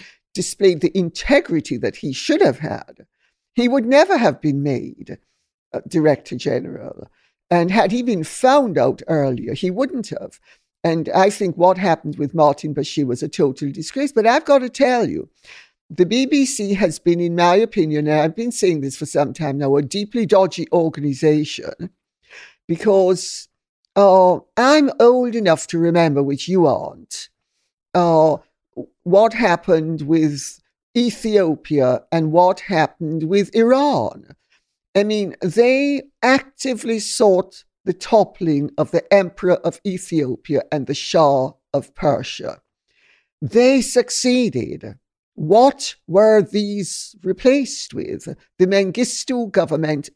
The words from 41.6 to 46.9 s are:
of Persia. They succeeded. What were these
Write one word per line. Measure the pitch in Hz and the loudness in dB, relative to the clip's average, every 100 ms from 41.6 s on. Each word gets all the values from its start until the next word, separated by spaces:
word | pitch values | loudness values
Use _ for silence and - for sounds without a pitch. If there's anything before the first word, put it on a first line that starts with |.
| _ | _
of | 139 - | -6 -6
Persia. | - 147 135 127 - - - _ _ _ _ _ _ _ _ | -4 -2 -2 -4 -12 -12 -14 _ _ _ _ _ _ _ _
They | - 226 254 269 | -2 4 4 4
succeeded. | - 247 240 - 254 247 220 123 - - 110 - _ _ _ | 2 -2 -2 -2 0 0 0 -2 -6 -10 -14 -20 _ _ _
What | - 151 214 269 277 - - - | -8 2 4 4 2 -8 -12 -2
were | 180 220 214 | 2 4 4
these | 180 208 202 202 170 | 2 -2 -4 -6 -8